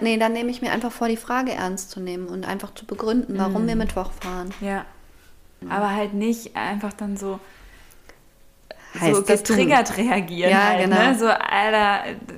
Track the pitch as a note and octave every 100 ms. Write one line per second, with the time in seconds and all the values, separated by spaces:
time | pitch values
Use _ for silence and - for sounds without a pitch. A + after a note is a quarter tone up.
0 | A3+ A3 A3+ A#3 A#3+ B3 B3 G#3+ A#3 -
1 | A#3 A3+ - B3 B3+ - F#3 F#3+ - -
2 | F#3 F3+ F3+ F#3 F#3 G3 G3+ - - G3+
3 | A3 B3 A#3+ G3 G3 F#3+ A3+ A3 G#3+ -
4 | F#3 - F#3 F#3 F3+ - G3+ G3 - -
5 | - - - - - - F3+ G3 G3+ G3+
6 | G#3 G3+ A3 A3+ - - A2 G#3 G#3 -
7 | G#3 G2 G2 F#2+ - - - - - -
8 | - - _ _ - _ - - - E3+
9 | E3+ G3+ G3 G#3+ G#3+ G#3+ F#3+ C#4 A3 F#3+
10 | A#3 G3+ E3+ F3 F3+ F#3+ G#3 F#3 F#3+ G#3
11 | A#3+ A#3+ A3+ - - G3+ G#3+ G#3+ G#3 G3+
12 | - - -